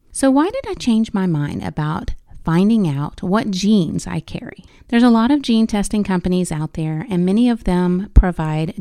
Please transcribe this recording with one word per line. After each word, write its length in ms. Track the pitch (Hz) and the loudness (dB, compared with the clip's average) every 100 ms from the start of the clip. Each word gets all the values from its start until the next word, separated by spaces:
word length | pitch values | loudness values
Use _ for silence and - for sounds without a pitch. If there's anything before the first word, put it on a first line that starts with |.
| _ | _
So 200 | - 269 | 0 2
why 180 | 262 339 | 4 2
did 160 | 508 494 | -2 -8
I 60 | |
change 400 | 370 - 220 226 | -4 0 0 0
my 140 | 202 185 | -2 0
mind 360 | 156 143 - | 0 -2 -6
about 520 | - 160 151 160 - - - - | -8 -4 -4 -4 -6 -8 -10 -10
finding 440 | - 165 202 226 180 | 0 2 4 2 0
out 340 | 139 143 - | -2 -6 -6
what 300 | 175 208 220 | -2 -2 -2
genes 560 | 185 196 214 156 170 - | -2 2 2 2 -2 -6
I 120 | 170 | -8
carry? 460 | - - - - - - - | -8 -12 -12 -18 -20 -20 -2
There's 160 | 233 | 4
a 80 | 247 | 4
lot 180 | 226 233 | 4 4
of 140 | 294 | 0
gene 240 | 262 226 220 | 2 2 2
testing 360 | 208 196 214 | 0 -2 -2
companies 480 | 196 180 180 180 180 | 0 -2 0 -2 -2
out 220 | 156 151 | -4 -6
there, 320 | - 156 156 - | -4 -4 -4 -4
and 160 | 180 | -2
many 240 | 180 208 247 | 0 2 2
of 160 | 226 | 2
them 460 | - 180 180 180 202 | 0 2 2 0 2
provide 600 | - 185 170 156 156 160 - | 4 4 0 -4 -2 -4 -6